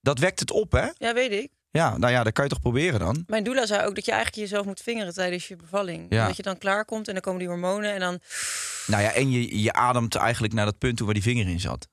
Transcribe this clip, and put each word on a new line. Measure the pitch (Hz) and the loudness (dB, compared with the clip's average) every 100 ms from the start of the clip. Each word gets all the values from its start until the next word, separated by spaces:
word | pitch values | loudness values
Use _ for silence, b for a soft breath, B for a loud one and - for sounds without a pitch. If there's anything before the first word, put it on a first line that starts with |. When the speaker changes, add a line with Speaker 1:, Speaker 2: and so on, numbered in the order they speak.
Speaker 1:
Dat | - 127 | 0 2
wekt | 180 190 | 2 0
het | - | -2
op, | - 214 | 0 2
hè? | - 226 330 | 2 2 -2
Speaker 2:
Ja, | 226 | -2
weet | 233 254 | 0 0
ik. | 202 285 _ _ | -2 -6 _ _
Speaker 1:
Ja, | 147 160 113 | 2 2 4
nou | 123 | 4
ja, | 123 | 4
dat | 113 | 2
kan | - | 2
je | 139 | 0
toch | 131 | 0
proberen | 123 120 175 120 | 0 0 2 0
dan? | 85 139 175 | 0 -2 -2
Speaker 2:
Mijn | 220 | -2
doula | 208 262 226 | 0 0 0
zei | 202 202 | 2 0
ook | |
dat | 202 | -2
je | 202 | 0
eigenlijk | 214 226 - | 0 0 -4
jezelf | 208 202 202 | -4 -2 -4
moet | 196 | -6
vingeren | - 226 196 | -6 -4 -4
tijdens | 175 180 180 - | -4 -4 -4 -8
je | 180 | -16
bevalling. | 165 196 196 160 120 | -6 -4 -4 -6 0
Speaker 1:
Ja. | 110 110 | 2 2
Speaker 2:
Dat | - | 0
je | |
dan | 196 - | -6 -4
klaarkomt | 196 202 214 220 214 | 0 0 0 -6 -6
en | |
dan | 190 | -6
komen | 190 185 | -4 -4
die | 180 | -4
hormonen | 175 180 202 208 | -4 -2 -2 -2
en | 202 | -2
dan | 180 180 B B B B B B - | -4 -4 B B B B B B 0
Speaker 1:
Nou | 104 | 2
ja, | 104 | 4
en | 110 135 | 4 4
je, | 123 120 104 | 4 2 2
je | 104 | 2
ademt | - 123 123 113 | 4 4 4 2
eigenlijk | - 107 120 113 | 0 0 2 0
naar | 110 | 2
dat | 104 104 | 0 0
punt | 127 117 | -2 0
toe | 107 | 0
waar | |
die | 104 | 2
vinger | 98 120 95 | 2 2 0
in | 90 | 0
zat. | 92 58 - | -2 -6 -10